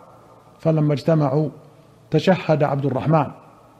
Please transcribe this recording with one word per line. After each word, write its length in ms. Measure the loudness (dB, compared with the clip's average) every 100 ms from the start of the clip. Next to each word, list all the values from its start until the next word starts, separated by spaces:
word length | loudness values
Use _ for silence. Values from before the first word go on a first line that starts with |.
| -20 -20 -20 -20 -20 -6
فلما 340 | -2 0 0
اجتمعوا، 560 | 0 0 0 2 0 -2 -6 -20 -20 -20 -20 -4
تشهد 520 | 0 2 0 0 0
عبد 240 | 0 -2 -2
الرحمن، 400 | -2 0 0 0 -8 -20 -20 -20 -20